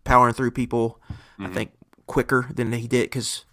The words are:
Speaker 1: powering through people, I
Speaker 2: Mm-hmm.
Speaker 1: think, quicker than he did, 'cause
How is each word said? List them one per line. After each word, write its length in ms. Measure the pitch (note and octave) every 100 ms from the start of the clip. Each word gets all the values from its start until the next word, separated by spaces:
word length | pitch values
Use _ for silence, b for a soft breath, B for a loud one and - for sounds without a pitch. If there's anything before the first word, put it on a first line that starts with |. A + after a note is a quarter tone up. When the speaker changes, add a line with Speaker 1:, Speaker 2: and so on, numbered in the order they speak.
Speaker 1:
powering 300 | - B2+ A#2+
through 160 | A#2 B2
people, 480 | C3 B2 A#2+ A#2 - B B B -
I 60 |
Speaker 2:
Mm-hmm. 100 | F#2+
Speaker 1:
think, 160 | F#2 A2+ _ _ _ -
quicker 420 | C#3 - C3 B2
than 180 | - A2+
he 140 | A#2 A#2
did, 220 | B2 -
'cause 340 | C3 - - -